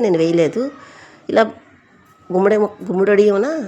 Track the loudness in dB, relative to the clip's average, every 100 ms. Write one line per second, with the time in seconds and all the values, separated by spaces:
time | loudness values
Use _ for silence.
0 | 0 0 0 0 0 -2 -8 -10 -20 -20
1 | -20 -18 -4 -2 -2 -4 -20 _ _ _
2 | _ _ -6 0 2 2 -2 -4 -6 -2
3 | 2 4 4 2 -2 -4